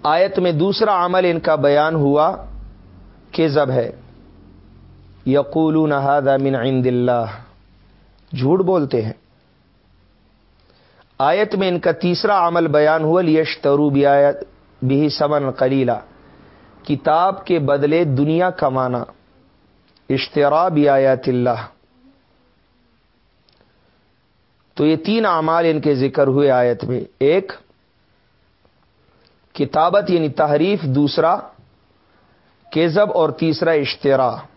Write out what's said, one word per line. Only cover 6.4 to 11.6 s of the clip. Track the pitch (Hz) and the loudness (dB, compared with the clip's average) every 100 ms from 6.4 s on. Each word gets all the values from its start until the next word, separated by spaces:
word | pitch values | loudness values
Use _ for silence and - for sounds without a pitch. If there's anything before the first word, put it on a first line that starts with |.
| 135 | 0
عند | 135 123 131 127 | 0 0 0 0
اللہ، | 123 123 120 110 104 - _ _ _ _ _ _ _ _ 127 | 0 0 0 -4 -10 -20 _ _ _ _ _ _ _ _ -4
جھوٹ | 131 185 | 0 2
بولتے | 180 185 139 120 | 2 0 0 -4
ہیں۔ | 110 - _ _ _ _ _ _ _ _ _ _ _ _ _ _ _ _ _ _ _ _ | -4 -10 _ _ _ _ _ _ _ _ _ _ _ _ _ _ _ _ _ _ _ _
آیت | 135 180 208 | 0 0 -2
میں | 208 | -2